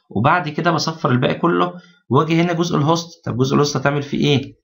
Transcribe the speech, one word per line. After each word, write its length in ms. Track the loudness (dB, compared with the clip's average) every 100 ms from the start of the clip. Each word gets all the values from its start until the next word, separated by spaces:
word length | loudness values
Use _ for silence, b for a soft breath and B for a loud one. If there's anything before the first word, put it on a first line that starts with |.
| B
وبعد 380 | -2 2 0 -2
كده 220 | -4 0
بصفر 400 | 0 -2 -2 0
الباقي 240 | 2 0
كله، 380 | 0 0 0 -2 -4 B B B
واجي 340 | 0 2 2
هنا 100 | 2
جزء 240 | 0 0 0
الهوست. 480 | 2 0 -2 -12
طب 120 | -6 -2
جزء 180 | 2
الهوست 220 | 2 2 0
هتعمل 260 | -2 -2
فيه 160 | -4 -2
إيه؟ 360 | 2 0 -2 -12